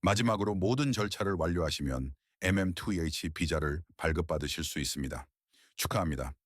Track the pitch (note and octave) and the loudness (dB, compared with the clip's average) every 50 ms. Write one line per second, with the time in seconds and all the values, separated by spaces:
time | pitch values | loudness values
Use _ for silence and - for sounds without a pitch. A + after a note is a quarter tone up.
0 | - F#2+ G#2 G#2 A#2 A#2 A2 G2 G#2 G#2 G#2 F#2+ F2+ G#2 B2 C3 D3 C#3 B2 G#2 | 6 4 4 4 4 2 2 2 2 0 2 2 4 4 4 4 2 2 2 2
1 | G#2 G#2 - - G#2+ G2 G2 E2+ E2 E2+ F2 F2 E2 D2+ D2 - D2 C2+ C2 B1+ | 0 -2 0 -2 0 0 0 0 0 0 2 2 0 0 0 -2 -2 -2 -2 -2
2 | C2 C#2 C#2 _ _ _ _ _ - F#2 G2 G2 F#2+ F#2 F2 - - A#2 G2+ F2 | -4 -6 -8 _ _ _ _ _ 2 2 4 4 2 0 -2 -2 -2 -2 0 0
3 | E2 D#2+ D2+ - - F2 D2+ - F2 D2+ E2 D2+ D2 D2+ C#2+ D#2+ - _ - - | 0 -2 -2 -2 -6 -6 -2 -2 0 0 0 0 0 0 -2 -4 -6 _ -12 -4
4 | - E2 D#2 D#2+ E2 - E2 D2+ C#2+ D2 - - D#2 - - D#2+ C#2 - - D2 | -2 0 0 0 0 -2 -2 -2 -2 -4 -4 -4 -4 -4 -4 -4 -4 -2 -2 -4
5 | C#2 C2 C2+ C2 - _ _ _ _ _ _ _ _ _ _ - - - - G#2+ | -4 -6 -6 -8 -12 _ _ _ _ _ _ _ _ _ _ -6 -4 -2 0 0
6 | F2+ E2 D2 C#2 C2+ C2 C2+ _ _ | 0 0 0 -2 -4 -6 -8 _ _